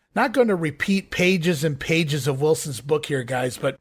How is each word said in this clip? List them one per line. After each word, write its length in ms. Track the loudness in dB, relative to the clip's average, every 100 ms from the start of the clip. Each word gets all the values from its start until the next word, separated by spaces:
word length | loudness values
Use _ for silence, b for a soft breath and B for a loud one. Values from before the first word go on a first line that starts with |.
| _
not 180 | 0 0
gonna 240 | 2 2 2
repeat 560 | -2 -2 0 0 0
pages 500 | 0 2 4 2 0
and 160 | 0 -2
pages 480 | 0 0 2 -2 -2
of 140 | 0
Wilson's 400 | 2 2 -2 -8
book 260 | -2 -2 0
here, 160 | -4
guys. 340 | -2 -2 -2 -2
But 220 | -4 -6